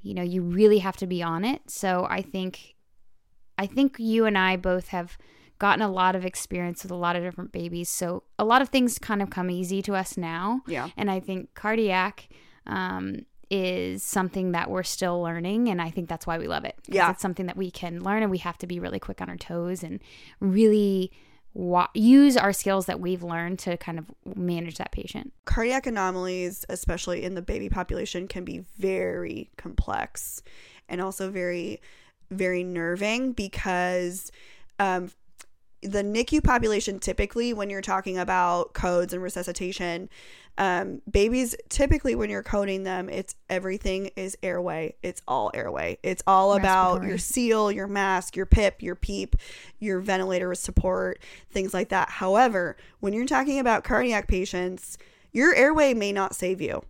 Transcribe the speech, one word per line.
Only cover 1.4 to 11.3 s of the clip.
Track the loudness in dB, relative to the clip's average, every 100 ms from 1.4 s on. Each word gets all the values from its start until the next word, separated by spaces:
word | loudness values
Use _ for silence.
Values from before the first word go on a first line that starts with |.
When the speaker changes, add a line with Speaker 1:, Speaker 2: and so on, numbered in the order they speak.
Speaker 1:
it. | 0 -2 -6
So | -4 0 0 0
I | -2
think, | -4 -6 -6 -8 -20 _ _ _ -20 -20 _ _ -12 -6
I | -4
think | 2 2 2
you | 0 4
and | 4 6
I | 4 4
both | 2 0 -2
have | -6 -6 -12 -20 -20 -20 _
gotten | 2 4
a | 2
lot | 4 2 2
of |
experience | -4 -6 -6 -4 -4 -6
with | -10
a | -4
lot | -2 0
of |
different | -4 -8 -10
babies. | -8 -6 -6 -6
So | -4 -4 -4 _ -2
a |
lot | 4 6
of | 6
things | 4 2 0
kind | -2 -2
of | -2
come | -2 -4
easy | -2 -2 -2
to | 0
us | -2 -2 -6
now. | -6 -4 -2 -4 -4
Speaker 2:
Yeah. | -6 -6 -4
Speaker 1:
And | -2
I | -2
think | -4